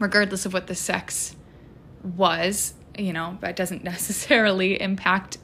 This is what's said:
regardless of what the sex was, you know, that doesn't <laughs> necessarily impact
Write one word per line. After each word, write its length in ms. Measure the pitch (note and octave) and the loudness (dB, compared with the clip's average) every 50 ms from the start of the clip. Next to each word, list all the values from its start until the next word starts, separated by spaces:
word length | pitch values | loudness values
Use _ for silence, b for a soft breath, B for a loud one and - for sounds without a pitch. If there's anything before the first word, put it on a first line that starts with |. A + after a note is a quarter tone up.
regardless 440 | G#3 G3 G3+ G#3 G#3 F#3+ F#3+ F#3 - | 0 2 4 4 4 2 0 -2 -4
of 60 | G3 F#3 | -2 -4
what 140 | F#3 F3 | -4 -4
the 80 | - F3+ | -4 -6
sex 600 | - - - - - - - - - - - - - B B B B B B B B B - - - - | -6 -4 -2 -4 -4 -4 -6 -6 -6 -6 -8 -10 -14 B B B B B B B B B -20 -20 -14 -10
was, 720 | F#3+ E3+ F3+ F#3+ E3+ E3 E3 E3+ F#3+ G#3 G3+ - - - - - - - - | -8 0 2 2 4 4 2 0 0 0 0 -2 -4 -6 -10 -18 -14 -8 -6
you 140 | G#3 F#3 E3 | -4 -2 -2
know, 260 | E3 E3 E3+ F3+ - | -2 -4 -6 -6 -6
that 160 | - F3+ F3 | -6 -4 -2
doesn't 280 | - F#3 F3 F#3+ - - | -2 -2 -4 -4 -6 -6
<laughs> 80 | F3 F3+ | -6 -6
necessarily 880 | - - - G3+ - - - D4 A#3 A3 G#3 F#3+ F#3+ F#3 F#3+ F#3+ - | -6 -4 -4 -4 -4 2 4 6 6 6 6 4 4 2 2 0 0
impact 580 | - F#3+ G3 F#3+ - F#3 F#3 G3 F#3+ - - - | 0 -2 -2 0 2 2 2 2 0 -4 -10 -14